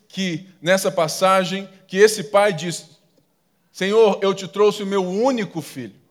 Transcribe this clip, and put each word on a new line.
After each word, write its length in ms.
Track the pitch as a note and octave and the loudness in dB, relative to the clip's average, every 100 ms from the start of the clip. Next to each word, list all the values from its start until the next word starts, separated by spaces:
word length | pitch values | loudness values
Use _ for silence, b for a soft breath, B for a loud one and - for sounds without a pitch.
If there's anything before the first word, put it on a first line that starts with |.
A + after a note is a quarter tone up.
| _ | _
que, 400 | F#3 F#3 D#3 - _ | -8 -6 -6 -12 _
nessa 300 | D#3+ F#3+ F#3+ | 0 0 0
passagem, 800 | F3+ D#3 - F#3+ F#3+ F3 F#3+ G3 B B | -2 -2 0 2 2 0 -6 -10 B B
que 100 | F#3 | 4
esse 280 | G#3+ G#3 | 4 4
pai 280 | - G3+ G#3 | 0 2 2
diz: 460 | D#3+ F3 - - _ _ _ _ _ _ _ _ | 0 -6 -10 -14 _ _ _ _ _ _ _ _
"Senhor, 460 | - F#3 A3 G#3+ F#3+ | -6 0 4 4 4
eu 140 | G3 | 0
te 140 | G3 F#3+ | -2 -4
trouxe 340 | G3+ G#3 G3+ | 0 0 0
o 40 | G3 | -4
meu 180 | G3 F3+ | -2 -2
único 540 | G3 C4 A#3+ F3 D#3+ | 0 0 -2 -4 -8
filho." 320 | - C3+ A2+ - _ | -12 -12 -14 -16 _